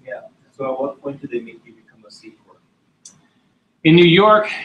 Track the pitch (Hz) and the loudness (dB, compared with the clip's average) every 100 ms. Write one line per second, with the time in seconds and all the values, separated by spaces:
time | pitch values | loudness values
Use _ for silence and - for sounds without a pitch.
0 | 127 123 - _ _ - 135 131 139 - | -18 -18 -18 _ _ -12 -10 -8 -10 -10
1 | 139 139 143 120 113 113 117 113 _ 110 | -14 -14 -12 -12 -12 -20 _ _ _ _
2 | 110 - 110 _ _ _ _ _ _ _ | -20 -20 -20 _ _ _ _ _ _ _
3 | - _ _ _ _ _ _ _ 160 170 | -20 _ _ _ _ _ _ _ 2 4
4 | 175 180 214 214 - - | 4 4 4 2 0 -10